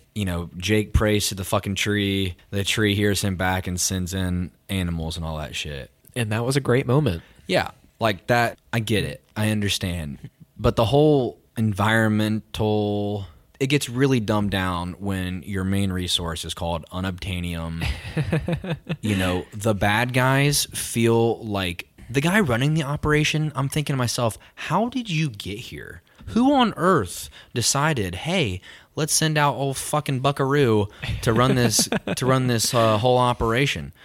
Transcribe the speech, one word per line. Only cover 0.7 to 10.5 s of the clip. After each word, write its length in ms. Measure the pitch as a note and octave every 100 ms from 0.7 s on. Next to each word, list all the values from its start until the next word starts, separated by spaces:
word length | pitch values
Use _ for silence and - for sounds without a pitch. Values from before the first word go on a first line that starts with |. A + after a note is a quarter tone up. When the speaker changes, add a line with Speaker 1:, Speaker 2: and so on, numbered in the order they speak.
| G#2+ G#2
Speaker 1:
prays 360 | - G#2+ G#2 -
to 60 |
the 100 | G2
fucking 320 | F#2+ G#2 G#2 F#2+
tree, 600 | G#2+ G#2 G2+ G2 F#2+ E2+ _
the 140 | G2+
tree 300 | F#2+ - G#2+
hears 280 | G2+ G#2 G2
him 140 | G2+ F2+
back 300 | F#2 F#2 F#2+
and 140 | F#2
sends 320 | - F#2+ F2+
in 380 | F#2+ F#2 F2+ F2+ - -
animals 480 | G2 F2 E2+ D#2+ E2+
and 80 |
all 140 | D#2+ D#2
that 180 | C#2 -
shit. 340 | D#2+ C#2+ A#1+ _ _
Speaker 2:
And 160 | B2 A2
that 120 | A2
was 120 | A#2+ C3+
a 40 |
great 260 | C3+ B2 C3
moment. 360 | C3 C#3+ E2+ - _ -
Speaker 1:
Yeah, 240 | F3+ - - _ -
like, 280 | A2+ F#2+ -
that, 320 | A#2+ A#2 F2+ _
I 60 | A#2+
get 240 | G#2+ G#2
it. 180 | D#2 C#2+ _ -
I 120 | G#2+
understand. 680 | G#2+ G2+ - F#2+ F2 D2+ C2+ - - -